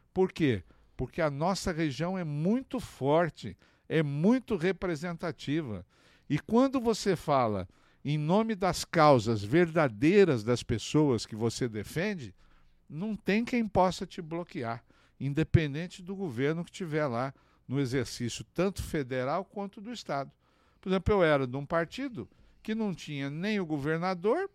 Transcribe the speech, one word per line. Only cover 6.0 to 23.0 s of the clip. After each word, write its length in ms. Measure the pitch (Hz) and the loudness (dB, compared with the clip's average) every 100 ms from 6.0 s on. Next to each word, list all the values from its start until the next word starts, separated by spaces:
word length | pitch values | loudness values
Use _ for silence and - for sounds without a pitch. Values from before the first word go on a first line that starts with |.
| _ _ - | _ _ -4
E 100 | 143 | -4
quando 400 | - 226 269 262 | 2 2 4 2
você 380 | 233 202 202 170 | 0 0 0 -2
fala 500 | - 139 117 98 85 _ _ _ | 2 2 2 0 -6 _ _ _
em 140 | 139 151 | -4 -2
nome 360 | 151 202 226 | 2 2 2
das 300 | 196 190 - | 0 0 -2
causas 580 | - 170 151 131 107 110 | -2 6 8 8 6 0
verdadeiras 1000 | 101 156 170 165 143 104 151 202 180 123 | 2 4 4 4 0 2 4 6 6 4
das 180 | 104 120 | 2 0
pessoas 640 | - 113 - 151 151 113 | 0 -4 0 2 4 2
que 100 | - | -2
você 340 | 107 117 - 123 | -4 -2 -2 -4
defende, 680 | 107 - 156 208 185 107 - _ - _ _ - | -6 -8 -4 -4 -4 -10 -18 _ -20 _ _ -16
não 280 | 143 220 202 | -8 -6 -6
tem 280 | - 208 | 0 0
quem 220 | 240 247 220 | 2 -2 0
possa 400 | 196 180 - 185 | 4 2 2 -8
te 160 | - | -10
bloquear, 640 | 156 165 175 143 117 117 _ _ _ - | -10 -8 -8 -8 -6 -8 _ _ _ -8
independente 840 | 135 143 160 175 151 143 180 - | -4 -2 4 4 4 -2 -8 -12
do 120 | 175 | -12
governo 500 | 196 185 113 139 165 | -6 -6 0 0 0
que 60 | 170 | -6
tiver 360 | - 170 151 147 | -8 -4 -2 -2
lá 280 | 117 135 - _ _ - | -2 -4 -6 _ _ -6
no 140 | 135 | -2
exercício, 640 | 131 135 113 - 120 - - | 0 -2 -4 -4 -6 -6 -10
tanto 280 | - 196 - | -2 -2 -2
federal 640 | - 160 127 127 127 170 | -6 -4 -4 -4 -2 -4
quanto 360 | 196 208 196 220 | -6 -10 -12 -12
do 100 | 202 | -14
Estado. 400 | 233 - 139 143 _ _ _ _ _ | -12 -6 -6 -6 _ _ _ _ _
Por 100 | 190 | -2
exemplo, 240 | 185 196 | 0 4
eu 80 | 208 | 4
era 220 | 160 143 131 | 6 4 2
de 100 | 131 | -4
um 100 | 143 | -2
partido 640 | 165 165 - 269 190 95 _ - _ | -2 -2 -6 -10 -8 -12 _ -20 _
que 140 | - 220 | -8 -4
não 180 | 214 | -4
tinha 340 | 165 | -6